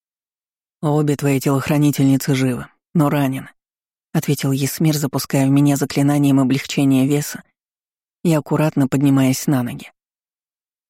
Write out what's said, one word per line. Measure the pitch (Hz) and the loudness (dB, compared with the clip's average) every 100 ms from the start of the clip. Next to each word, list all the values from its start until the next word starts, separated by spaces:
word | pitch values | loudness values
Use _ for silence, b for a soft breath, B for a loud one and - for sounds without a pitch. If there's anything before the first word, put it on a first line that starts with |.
| _ _ _ _ _ _ _ _ | _ _ _ _ _ _ _ _
«Обе | 156 151 147 139 | -2 0 0 0
твои | 143 135 | 0 0
телохранительницы | 143 135 - 147 147 135 135 135 - 131 | 0 -2 0 2 2 2 2 2 0 -2
живы, | 131 123 - _ _ | -2 -4 -10 _ _
но | 175 147 | 0 2
ранены», — | 147 135 131 - _ _ _ _ _ _ | 0 -2 -4 -14 _ _ _ _ _ _
ответил | 160 - 139 139 | -4 -2 -2 -2
Есмир, | 135 139 - 160 147 | -2 -4 -2 -2 0
запуская | 143 135 - 143 135 | -4 -6 -4 0 2
в | |
меня | 139 143 139 | 4 2 2
заклинанием | 143 143 143 147 143 135 | -2 0 0 2 2 2
облегчения | 127 131 - - 139 131 135 | 2 -2 -2 0 2 2 2
веса | 147 - - - _ _ _ _ _ _ _ | 0 -4 -12 -18 _ _ _ _ _ _ _
и | 175 | 0
аккуратно | 156 - 147 156 147 131 | 0 0 -2 0 0 0
поднимаясь | 139 143 135 131 131 - | 2 2 4 2 0 0
на | 131 | -2
ноги. | 120 143 - _ _ _ _ _ _ _ _ _ | -2 -10 -16 _ _ _ _ _ _ _ _ _